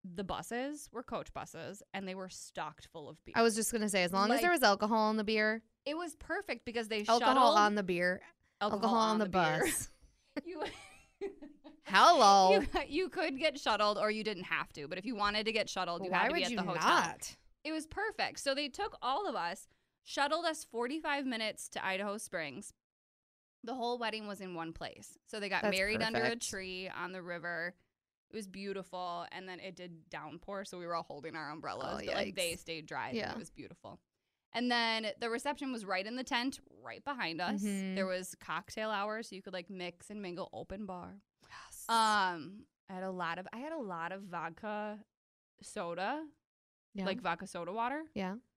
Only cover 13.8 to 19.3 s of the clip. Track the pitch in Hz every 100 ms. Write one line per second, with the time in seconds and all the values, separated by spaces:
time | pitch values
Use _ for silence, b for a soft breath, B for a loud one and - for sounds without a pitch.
13.8 | 208 208 214 214 214 214 - 160 156 -
14.8 | 143 180 214 214 202 214 220 220 - 190
15.8 | 180 175 185 180 220 330 277 233 180 170
16.8 | 196 339 170 - - - _ _ 302 320
17.8 | 311 - 427 - 165 - 277 269 294 -
18.8 | 427 - - 277 403